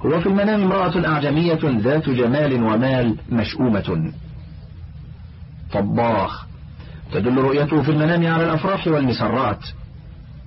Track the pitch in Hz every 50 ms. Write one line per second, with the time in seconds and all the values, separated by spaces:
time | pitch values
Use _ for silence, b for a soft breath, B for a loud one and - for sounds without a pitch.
0 | - 131 156 175 165 196 190 202 202 214 214 208 190 185 185 196 185 175 170 180
1 | 165 160 156 147 139 143 139 156 170 170 160 156 165 147 127 107 101 127 147 160
2 | 151 139 127 123 120 117 131 151 151 143 131 120 113 110 107 113 127 131 131 127
3 | 123 117 107 - - - 123 117 104 - - - 131 120 107 98 85 - 90 80
4 | 80 78 - - - - - - - - - - - - - - - - - -
5 | - - - - - - - - - - - - - - - 101 98 104 110 113
6 | 120 117 110 98 95 - - - - - - - - - B B B B B B
7 | B - - - 101 123 127 135 131 131 139 147 147 147 165 147 131 156 151 151
8 | 151 160 175 170 170 165 165 165 165 165 160 156 - 190 196 165 - 175 156 147
9 | 135 123 110 - 113 107 107 127 131 107 101 - - - - - - - - -
10 | - - - - - - - - -